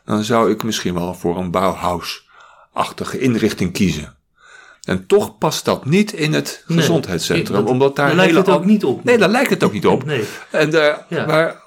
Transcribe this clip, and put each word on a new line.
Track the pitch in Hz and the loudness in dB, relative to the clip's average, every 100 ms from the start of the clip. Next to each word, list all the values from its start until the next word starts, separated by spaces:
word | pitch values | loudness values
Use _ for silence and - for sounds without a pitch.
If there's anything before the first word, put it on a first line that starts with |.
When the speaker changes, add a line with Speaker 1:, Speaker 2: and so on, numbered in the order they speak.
Speaker 1:
Dan | - 107 | -4 -2
zou | 107 117 101 | 0 2 2
ik | 107 | 0
misschien | 113 - 92 | -4 -4 -4
wel | 87 87 | -4 -6
voor | 87 90 90 | -4 -4 -4
een | 90 | -4
Bauhaus-achtige | 92 95 - 90 87 - - _ - - _ _ - - - 98 - | -2 -2 -2 -4 -4 -6 -12 _ -20 -20 _ _ -6 -6 -8 -10 -2
inrichting | 131 110 107 - 90 | 0 2 0 0 -4
kiezen. | - 92 76 73 - _ _ - - - _ | 0 0 -2 -8 -18 _ _ -20 -20 -20 _
En | - 143 - | -6 -6 2
toch | 202 208 - | 2 2 -2
past | 160 - | -4 -2
dat | - - | -2 -2
niet | 123 190 214 | 2 2 0
in | 165 151 | -2 -2
het | 147 143 - - | -2 -4 -8 -2
Speaker 2:
Nee, | 165 | 0
Speaker 1:
gezondheidscentrum, | 165 156 98 85 - 85 - 98 | 2 0 -2 -4 -2 -2 0 0
Speaker 2:
dat, | 107 | 0
Speaker 1:
omdat | 127 139 143 | 2 2 2
daar | 143 | 2
Speaker 2:
daar | 170 | 4
lijkt | 185 | 4
Speaker 1:
hele | 165 | 4
Speaker 2:
het | 190 | 4
ook | 185 | 2
Speaker 1:
an-, | 185 | 4
Speaker 2:
niet | 208 | 2
op. | 143 117 | 2 -2
Speaker 1:
nee, | - 240 | 2 4
daar | 180 | 4
lijkt | 240 285 | 2 0
het | 196 | 0
ook | 120 | 0
niet | 101 92 | 0 0
op. | 107 135 | 0 -2
Speaker 2:
<laughs> | |
Nee. | 135 101 - - | -4 -6 -10 -4
Speaker 1:
En | 185 151 | -2 2
daar, | 160 151 147 - | 2 2 0 -4
Speaker 2:
Ja. | 160 151 | -4 0
Speaker 1:
maar | 156 165 - | 0 0 -4